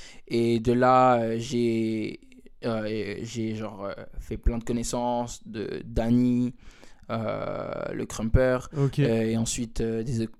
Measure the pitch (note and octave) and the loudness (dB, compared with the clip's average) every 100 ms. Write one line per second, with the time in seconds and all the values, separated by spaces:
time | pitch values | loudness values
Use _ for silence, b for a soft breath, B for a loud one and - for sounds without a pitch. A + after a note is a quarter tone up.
0 | B B - A#2 A#2 A#2 A#2 A#2+ B2+ B2+ | B B -2 2 4 4 4 4 8 8
1 | B2+ A#2+ A2+ A2+ A2+ A#2+ A#2 A2+ A2 A2 | 8 6 4 -2 -2 0 2 2 0 -2
2 | G#2+ - - - - - B2 A2 G#2+ A2 | -4 -8 -16 -20 -20 -8 -4 -2 -2 -4
3 | G2 G2+ A2+ A#2 A2 A2 G#2+ G#2 G2+ - | -4 -6 -8 -4 -4 -4 -8 -8 -8 -8
4 | - - - A2+ - A#2 - A#2+ A#2 B2 | -10 -12 -8 0 0 0 -2 -2 -2 -2
5 | B2 A#2+ A#2+ - - A2 F#2+ - A2+ A#2 | 0 -2 -4 -8 -10 -8 -6 -6 -4 -2
6 | A2+ B2 B2 B2 B2 - b b b b | 4 4 4 2 0 -4 b b b b
7 | - A2+ G#2+ G#2 G2 F#2+ F#2 - - A2 | -8 -4 -2 -4 -6 -6 -6 -6 -6 -6
8 | A2+ - A2 B2+ B2+ B2+ - D3 C#3 D3 | -6 -4 0 2 2 0 -4 -2 0 2
9 | B2+ A2+ A2 A2+ A2+ - A2+ - A2+ A2+ | 0 2 0 0 -2 -4 -6 -4 -2 -2
10 | A2+ A#2 A2 | -4 -2 -4